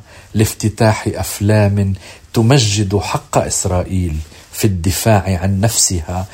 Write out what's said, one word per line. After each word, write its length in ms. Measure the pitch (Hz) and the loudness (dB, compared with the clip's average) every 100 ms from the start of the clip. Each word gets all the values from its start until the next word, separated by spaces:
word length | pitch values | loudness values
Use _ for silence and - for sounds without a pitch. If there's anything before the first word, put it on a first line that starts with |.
| - - - | -12 -20 -6
لافتتاح 760 | 104 107 - 107 - 113 104 107 82 | -2 -2 0 -4 2 0 2 -4 -6
أفلام 800 | 92 - 104 107 101 101 98 95 - - - | -6 -2 2 4 4 2 0 -2 -8 -20 -4
تمجد 640 | 120 113 139 107 104 95 98 | 2 4 4 4 0 0 -2
حق 400 | - 147 - 139 | -2 -6 -2 -2
إسرائيل 800 | 85 - 98 90 87 95 87 78 - - - | -2 -4 -2 -2 -2 -2 -2 -4 -8 -16 -16
في 140 | - 110 | -2 -2
الدفاع 720 | 92 95 - 117 104 95 90 | 0 -2 0 2 2 2 -2
عن 200 | 95 98 | 0 0
نفسها، 640 | 110 - - 90 80 90 95 | 0 0 0 -2 -6 -8 -8